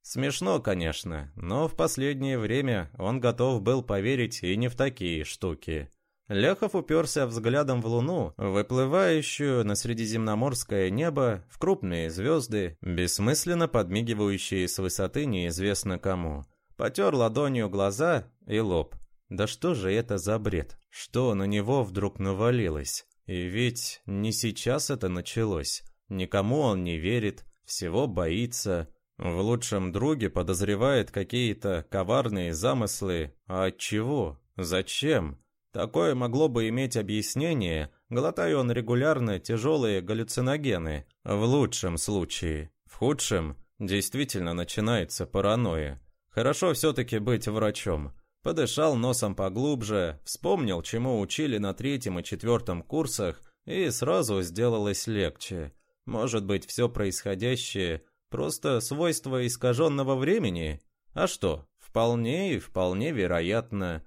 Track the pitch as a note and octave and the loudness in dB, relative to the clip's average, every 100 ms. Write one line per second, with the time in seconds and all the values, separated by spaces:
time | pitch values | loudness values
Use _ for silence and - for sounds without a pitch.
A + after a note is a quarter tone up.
0 | - C3 C#3 C3+ F#3 E3 - F#2 E2 - | -6 -2 -2 0 0 2 2 0 0 -2
1 | F2+ D#2 C#2+ - E2+ B2 D#3 - D#3+ C3+ | -6 -8 -10 -10 -4 0 0 2 0 2
2 | C3+ C#3 C3+ C3 G#2 B2+ C#3 G#2+ D#2 - | -2 -2 -2 -2 0 0 0 -2 -4 -4
3 | F#2 B2+ A#2+ A#2+ B2+ B2 G2+ C3 A#2+ G2+ | -2 2 0 2 2 2 2 0 2 0
4 | G#2+ C3 A2+ - F2 G2+ B2 A#2+ C3+ B2+ | 2 2 0 -2 0 0 0 0 -2 0
5 | F2+ D#2+ D2+ - F#2+ D2+ - D#2 C2+ _ | -2 -2 -4 -4 -4 -4 -4 -6 -6 _
6 | _ _ - G2+ C3 G3 G#3 F#3 C3 D#3 | _ _ -4 2 4 2 0 0 2 0
7 | D3+ D3+ B2+ A#2 A2+ C3+ C#3 B2 A2+ A#2 | 2 0 0 0 2 2 2 0 2 0
8 | C3+ F#3 F2 - G2+ G2 G#2 B2+ C3 F3 | 0 0 -4 -2 0 0 2 2 2 4
9 | F#3 D#3+ D3 - C#3+ B2 G#2 G2+ A#2 A2+ | 4 4 0 -2 2 2 2 0 -2 -2
10 | A2 A2+ A2 G#2+ C3+ A#2+ - G#2 F#2 G#2+ | -2 0 0 2 0 -2 -2 0 2 2
11 | E3 C#3+ B2+ G2 - - E3 F#3+ F#2 E2+ | 0 2 0 0 -8 -2 2 2 0 -2
12 | D#2+ E2 A#2 D#3+ A#2+ G#2+ F2+ D#2+ F#2 F2 | -2 -2 0 0 0 -2 -2 -4 -4 0
13 | F2 - G#2+ D3+ F3+ F3 E3 A#2 F2+ G2+ | 0 2 2 2 0 2 2 2 2 0
14 | A#2 G#2+ G2+ G2 - F#2+ F2+ - F#2 - | 0 0 2 0 -2 0 0 0 -2 0
15 | F#2+ C#3+ D3 F#2+ E2+ E2 G2 G2 G2+ F2+ | -2 0 -2 0 -2 0 0 0 -2 -2
16 | F#2+ F#2 E2 D2 C#2 _ _ - A2 D3 | -2 -2 -2 -6 -10 _ _ -4 -2 2
17 | G3 C#3 A2+ A2+ C#3+ B2+ G#2 G2 G2 G2+ | 4 4 2 2 0 0 0 2 0 2
18 | E3 D3 - _ - G#2+ A2 F2 D2 - | 2 2 -2 _ -2 0 2 2 0 -8
19 | - - _ F#2+ G#2+ - E3+ C#3+ F#2+ G#2 | -14 -20 _ -2 -2 0 -2 0 2 0
20 | A#2+ G2+ F2+ A2 G#2 F2+ - - _ - | 0 -2 0 0 0 -2 -4 -12 _ -18
21 | - B2 B2+ G2+ G2 G#2 G2+ C3+ G#2 F#2+ | -4 0 2 2 2 0 2 2 2 0
22 | G2 - F#2+ F#2+ A2+ B2 F#2+ D2+ C#2 - | -2 -2 -2 2 2 4 0 -2 -4 -8
23 | - _ - F2+ F2+ G2+ B2 A#2+ - - | -10 _ -8 -4 -2 0 -2 -2 -8 -10
24 | - G2 A2 G#2+ A2+ - A#2 C#3 - A#2+ | -6 -2 -2 -2 -4 -2 -2 -2 -2 -2
25 | F#2+ F2+ - A#2 A2 E2+ C2+ - - _ | -2 -4 -4 -2 0 0 -4 -6 -10 _
26 | _ F#2+ F2+ G2+ G2+ C#3+ C3+ F#2+ F2 D#2+ | _ -4 0 2 2 4 2 2 0 0
27 | F2 A#2+ G#2 - - _ - - E2+ F#2+ | 0 2 0 -4 -18 _ -10 -6 -2 0
28 | C#3 F2+ E2 F#2 A#2+ A#2+ G#2 F2 D#2+ - | 0 0 0 0 -2 -4 -2 -2 -4 -14
29 | _ - F2 E2+ G#2 A#2+ A#2+ G2+ F#2 F#2 | _ -6 -4 0 2 0 0 -2 -2 0
30 | C3+ D3+ G2 F#2+ F2 F2+ G2+ G#2 C3 C3+ | 0 0 0 0 -2 0 0 2 4 2
31 | G2 - F#2+ B2 A#2 G2 G2+ F2 - G2 | 0 -4 -2 0 0 0 -2 -2 -2 -2
32 | F#2 B2+ B2 G2+ F2 D#2+ A#2+ C3+ G#2 - | 2 2 2 -2 -2 0 0 2 0 -2
33 | G2 E2+ D2 - - F#2 F#2+ - - G#2+ | -2 -2 -4 -10 -6 0 0 -2 -2 -2
34 | A#2 D3 F2 C#2 _ - F2 F#2 G2 - | 0 -2 -2 -6 _ -8 -2 -2 -2 -2
35 | C#3+ C3+ D#2 C2+ _ _ _ - A2 - | 2 2 0 -8 _ _ _ -6 -2 2
36 | E3 B2+ A#2+ B2+ D#3 A#2 A2 A#2+ C3 B2 | 2 2 0 2 4 4 0 0 0 -2
37 | G2 G#2+ G#2+ C#3 E3 D3 F2+ D#2+ D2 _ | 0 -2 -2 -2 0 0 0 -2 -4 _
38 | _ A#2+ D3+ - E3+ D3+ B2 A#2+ A2 B2 | _ -2 -2 0 0 2 2 0 0 2
39 | D3 D3 A#2 F#2+ - A2+ C3 D#3 A#2 G2 | 2 2 0 -2 -2 -2 2 2 2 0
40 | F2+ A2 A2 - B2+ D3+ C#3 F2+ D#2+ D2 | 0 -4 -2 -2 0 0 0 0 -2 -6
41 | - _ - G2+ A#2 C#3+ B2+ - F#2 E2+ | -10 _ -2 2 4 4 2 0 -2 -2
42 | - G2+ E2 - E2+ D#2 D#2+ _ _ - | 0 -2 -2 -4 -4 -4 -8 _ _ -2
43 | A#2+ D3 - F#2+ D#2+ C2+ - _ G2 G2+ | 0 0 0 0 -2 -8 -18 _ 0 0
44 | F#2 C3 C#3+ G2 F2 F2 F2 - G#2+ A#2 | 0 -4 -4 -2 -2 -4 -4 -2 0 0
45 | D#2+ - F2+ G2 G2 A2+ A2+ D#2+ D2 C2+ | -2 -6 -2 0 2 2 2 -2 -4 -8
46 | - _ _ - B2 D#3 F#3 C#3 D#3 C3+ | -18 _ _ 0 0 2 2 2 2 0
47 | A#2+ A2+ G#2 A#2 A2 G#2+ G#2+ G#2 G#2 D#2 | -2 -2 0 0 0 0 0 0 -2 -2
48 | C#2+ - _ _ C3+ D#3+ B2+ - D#3 B2 | -4 -12 _ _ -2 0 0 2 2 4
49 | B2 A#2+ G#2 F#2 F#2+ G2+ C#3+ C#3 G#2 G#2 | 2 0 0 0 -2 0 0 0 0 0
50 | E2+ C#2+ - - E3+ F#3+ A#2+ F2 - A2+ | 0 -4 -10 -4 0 2 2 0 -2 -2
51 | C3 A#2 G2 - D3+ G#2+ G2+ G2 C3+ C#3 | 0 0 0 0 0 0 -2 -2 -4 -2
52 | G2 F2+ - G2 A2+ A#2 - F2 - D3+ | -2 -4 -4 -4 2 2 2 -4 -2 -2
53 | D3 - F#2 - - _ - F#3 E3 A#2 | 0 0 -2 -4 -16 _ -6 0 0 0
54 | C#3+ F3+ A#2+ G2 F2 F2 A#2+ A2+ G#2 F#2+ | 2 2 2 0 -2 0 2 2 0 -2
55 | - G#2+ E2+ - - F2+ C#2+ - _ _ | -2 0 0 -2 -8 -8 -8 -14 _ _
56 | - A2 A#2+ A2+ G2 G2 - - A#2+ - | -6 -2 0 0 0 -2 -2 0 0 2
57 | G2+ - G2+ F#2+ A#2+ A#2+ - G2 F2 D#2+ | -2 -2 -4 -2 0 -2 -2 -2 -2 -2
58 | _ _ _ - D3 - D3 B2 A#2 D3 | _ _ _ -4 -4 -2 0 2 0 0
59 | E3+ D3+ C#3 C3 B2 A#2+ B2+ B2 D#3+ C#3 | 0 0 -2 0 0 2 2 4 4 4
60 | C3+ C3 C3+ A3 B2+ E2+ D#2 C#2+ _ _ | 2 2 4 2 2 0 -4 -6 _ _
61 | _ - F#3 - F#2 D2 - _ - A2+ | _ 0 0 2 0 0 -8 _ -4 2
62 | A#2 A#2+ A#2 D#3+ G3 A2 - F#2 F2+ F#2 | 4 2 0 0 0 -2 -2 0 0 2
63 | C#3+ C3 F2+ E2+ E2+ A2+ A#2 G2+ F2+ D#2+ | -2 0 2 2 2 0 -2 -4 -2 -4